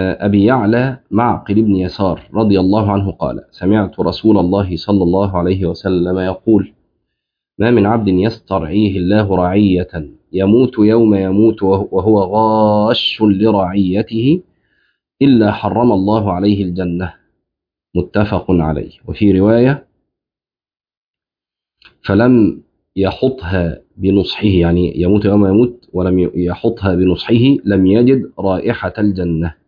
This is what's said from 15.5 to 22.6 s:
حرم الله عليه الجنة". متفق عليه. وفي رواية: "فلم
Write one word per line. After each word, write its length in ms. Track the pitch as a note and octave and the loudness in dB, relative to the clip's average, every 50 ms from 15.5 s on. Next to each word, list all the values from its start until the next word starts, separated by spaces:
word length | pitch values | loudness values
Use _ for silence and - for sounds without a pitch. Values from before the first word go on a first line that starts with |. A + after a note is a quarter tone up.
حرم 400 | G#2 - - G2 G2 A2+ B2 B2 | 0 -2 -4 -4 -2 0 2 2
الله 400 | G#2 F#2+ F#2+ G#2 A2 A2+ G#2 G2+ | 2 2 0 0 0 0 -2 -2
عليه 320 | F2 F#2 G2+ G#2 G2+ G2 F#2+ | -2 0 0 0 0 0 -2
الجنة". 500 | F2+ F2 F#2 F2+ F2 F2 F2+ F#2 F2 - _ _ _ _ _ _ _ _ _ _ _ _ _ _ _ - | -6 -4 -6 -6 -4 -4 -6 -6 -8 -10 _ _ _ _ _ _ _ _ _ _ _ _ _ _ _ -4
متفق 520 | F2 F2+ - - G#2 G2+ - G2+ F2+ - - | -4 -4 -2 -2 -2 -2 -2 -2 -4 -2 0
عليه. 420 | F2 E2+ D#2+ D#2 D2+ C2 - - - _ - - | 0 0 0 -2 -4 -6 -8 -10 -14 _ -12 -10
وفي 320 | D#2+ - G#2+ G2+ F#2+ F#2 | -4 0 2 2 4 4
رواية: 460 | G2 G#2+ A2+ A#2 B2 C3+ C#3+ C#3 - _ _ _ _ _ _ _ _ _ _ _ _ _ _ _ _ _ _ _ _ _ _ _ _ _ _ _ _ _ _ _ _ _ _ _ _ _ _ _ _ - _ _ | 4 4 4 4 2 2 0 -2 -6 _ _ _ _ _ _ _ _ _ _ _ _ _ _ _ _ _ _ _ _ _ _ _ _ _ _ _ _ _ _ _ _ _ _ _ _ _ _ _ _ -20 _ _
"فلم 600 | - - G2 G#2 A#2+ B2+ B2+ A#2 G#2 E2 - - | -4 0 0 2 4 4 4 4 4 2 0 -4